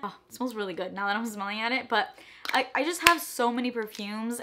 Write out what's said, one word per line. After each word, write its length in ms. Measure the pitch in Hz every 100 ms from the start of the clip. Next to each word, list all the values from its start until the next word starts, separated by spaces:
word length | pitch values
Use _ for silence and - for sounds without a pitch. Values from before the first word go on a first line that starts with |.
Oh, 120 | 202 - -
it 60 | -
smells 180 | 247
really 220 | 214 196 175
good 180 | 185
now 140 | 185 202
that 80 | 208
I'm 100 | 233
smelling 340 | 202 196 214
at 120 | 226
it. 180 | 254 247
But 200 | 214 - - - - -
I, 140 | 262 262 254
I 80 |
just 180 | 302 339 339
have 120 | 339
so 320 | - - 240
many 200 | 240 247
perfumes, 680 | 233 214 - 202 214 226 240